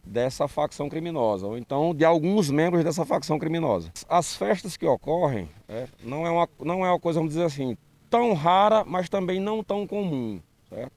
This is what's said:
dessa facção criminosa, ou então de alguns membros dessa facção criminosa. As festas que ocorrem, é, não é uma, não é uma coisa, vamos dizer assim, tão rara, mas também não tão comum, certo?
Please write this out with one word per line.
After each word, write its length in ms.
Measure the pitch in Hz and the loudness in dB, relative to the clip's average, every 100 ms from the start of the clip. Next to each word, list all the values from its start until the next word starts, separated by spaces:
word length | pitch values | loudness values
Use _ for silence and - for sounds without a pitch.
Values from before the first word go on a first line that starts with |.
dessa 460 | 92 107 127 - 143 | -6 -2 -2 -2 -4
facção 400 | - 151 - 147 | -2 -4 -4 -6
criminosa, 580 | 160 170 160 110 101 98 | -6 -6 0 0 0 -4
ou 120 | 117 | -8
então 360 | 120 139 165 | -4 0 0
de 120 | 151 160 | 4 4
alguns 440 | 170 160 214 151 | 4 2 2 2
membros 320 | 143 170 175 | 2 4 2
dessa 220 | 165 160 | 2 -2
facção 340 | 160 - - 151 | -2 -2 0 -2
criminosa. 540 | 160 165 156 95 82 - - | -2 -2 0 -2 -4 -16 0
As 260 | 170 - | 0 0
festas 440 | - 202 196 190 - | -6 -2 -2 -2 -4
que 80 | 165 | 0
ocorrem, 600 | 120 135 165 160 117 82 - - | 0 0 0 0 0 -6 -14 -12
é, 180 | 110 127 _ | -12 -12 _
não 240 | 117 143 165 | -10 -4 0
é 40 | |
uma, 180 | 170 170 _ | 2 0 _
não 280 | 143 185 185 | -4 -2 2
é 40 | |
uma 80 | 175 | 2
coisa, 220 | 175 165 | 0 0
vamos 140 | 160 | -2
dizer 100 | 156 | 0
assim, 320 | 170 139 131 110 _ _ _ | -2 -2 -6 -6 _ _ _
tão 240 | 233 240 | 2 2
rara, 500 | 175 165 185 208 220 | 2 4 6 6 4
mas 280 | 190 180 175 | 2 -4 -2
também 280 | 196 180 185 | -2 -2 -2
não 240 | 202 220 | -2 -4
tão 240 | 214 202 202 | -4 -4 -4
comum, 540 | 202 190 139 117 95 - _ _ | -4 -2 -2 -4 -8 -14 _ _
certo? 220 | 98 131 | -12 -12